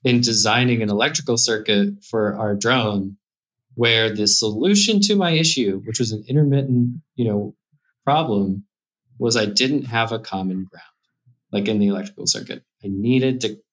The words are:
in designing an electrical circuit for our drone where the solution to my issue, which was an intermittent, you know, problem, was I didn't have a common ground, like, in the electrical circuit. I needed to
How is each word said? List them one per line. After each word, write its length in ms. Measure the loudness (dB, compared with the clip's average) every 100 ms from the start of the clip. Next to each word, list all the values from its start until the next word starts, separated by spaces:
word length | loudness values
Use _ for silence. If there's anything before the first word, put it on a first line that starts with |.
in 160 | 2 2
designing 640 | 2 0 2 2 2 2
an 80 | 0
electrical 480 | 0 0 -2 -2 0
circuit 640 | 0 0 2 2 2 -2
for 320 | -6 -2 -2
our 180 | -2 -4
drone 640 | -2 2 2 2 -2 -4 -12 _ _ _ _ _
where 340 | -2 2 4 2
the 160 | 0
solution 760 | 0 0 0 0 2 2 2 2
to 160 | 2
my 160 | 2 2
issue, 500 | 2 2 0 -2 -2
which 140 | -6 -4
was 120 | -4
an 120 | -4 -2
intermittent, 720 | 2 2 2 2 0 0 -4 _
you 100 | -4
know, 300 | 0 0 -4 -12 _ _ _ _
problem, 600 | 0 0 2 0 0 -4 -8 _ _ _ _ -4
was 180 | 0 0
I 80 |
didn't 380 | 0 0 0 0
have 280 | -2 -2 -2
a 60 | -4
common 480 | -6 -6 -4 -4 -8
ground, 260 | -16 -20 _ _ _ _ _ _
like, 160 | -4 0
in 100 | 2
the 100 | 2
electrical 380 | 0 -6 -8
circuit. 380 | -6 -6 -8 -14 _ _
I 40 | -8
needed 520 | -4 0 2 2 -2
to 160 | -4 -8 _